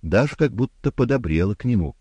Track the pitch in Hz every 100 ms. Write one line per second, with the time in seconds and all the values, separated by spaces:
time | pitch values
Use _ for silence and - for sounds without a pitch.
0 | 82 92 143 - 151 101 131 _ 143 -
1 | 120 135 98 78 92 104 123 117 78 -